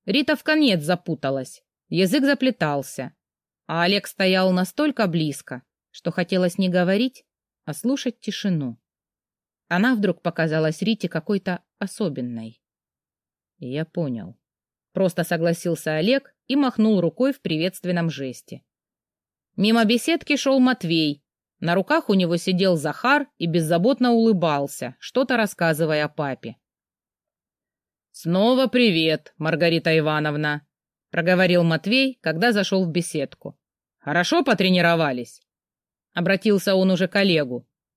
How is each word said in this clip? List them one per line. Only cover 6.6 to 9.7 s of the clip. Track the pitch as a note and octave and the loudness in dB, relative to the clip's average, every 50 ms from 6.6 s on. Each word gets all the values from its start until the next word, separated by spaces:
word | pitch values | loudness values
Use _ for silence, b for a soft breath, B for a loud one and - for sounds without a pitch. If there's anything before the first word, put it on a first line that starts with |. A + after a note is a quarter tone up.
| F#3+ F#3 | -2 0
говорить, | E3+ F3+ F3 F3 G3 G#3 B3 C4 - - _ _ _ _ _ _ _ _ - | 2 2 2 2 2 0 0 -2 -4 -8 _ _ _ _ _ _ _ _ -12
а | - D3 | -12 -10
слушать | - - A#3+ C#4 C4+ - B3+ - _ | -6 -2 -2 -2 -2 -4 -6 -8 _
тишину. | - G#3+ G3 - - G3+ F3 D#3 C#3 B2 A#2 - _ _ _ _ _ _ _ _ _ _ _ _ _ _ _ _ _ | -8 -10 -8 -4 -2 -2 -2 -2 -2 -4 -8 -10 _ _ _ _ _ _ _ _ _ _ _ _ _ _ _ _ _
Она | - | -4